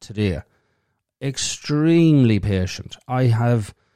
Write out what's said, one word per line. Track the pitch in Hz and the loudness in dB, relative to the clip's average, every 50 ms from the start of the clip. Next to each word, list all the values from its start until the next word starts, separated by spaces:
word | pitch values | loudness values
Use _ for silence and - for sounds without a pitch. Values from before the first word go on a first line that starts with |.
today. | - - 104 101 107 98 87 67 - _ _ _ _ _ _ _ _ _ _ _ _ _ _ _ | -20 -12 -6 -4 -4 -2 -4 -6 -8 _ _ _ _ _ _ _ _ _ _ _ _ _ _ _
Extremely | 131 139 131 - - - - - - - 147 151 151 160 165 170 165 160 151 143 127 117 110 101 | -10 -8 -8 -6 -8 -8 -8 -10 -6 -4 -2 0 2 2 4 4 4 4 6 4 4 4 2 2
patient. | 90 104 98 95 90 90 - - - - - - _ | 0 -2 -2 -2 -2 -4 -6 -10 -14 -16 -20 -20 _
I | - 127 127 131 | -6 -4 0 0
have | 123 113 110 120 120 120 117 104 - - _ _ _ _ | 2 2 2 0 0 0 -2 -4 -6 -12 _ _ _ _